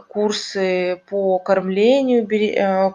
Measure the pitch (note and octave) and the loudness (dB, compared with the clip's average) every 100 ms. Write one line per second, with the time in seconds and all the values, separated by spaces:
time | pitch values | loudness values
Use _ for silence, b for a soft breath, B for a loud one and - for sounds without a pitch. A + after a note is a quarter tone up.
0 | - G#3 G#3 G3+ - G3+ F#3 F#3 F3+ F3+ | -4 -4 -2 -4 -6 -4 -2 -2 -2 -6
1 | - G3+ G3 F#3 F#3 F#3+ F#3 F#3+ A3 C#4 | -6 -2 0 0 0 0 0 2 2 4
2 | C4 A#3+ G#3 G#3+ G#3+ - G3 F#3+ F#3+ | 2 0 0 0 0 0 0 0 0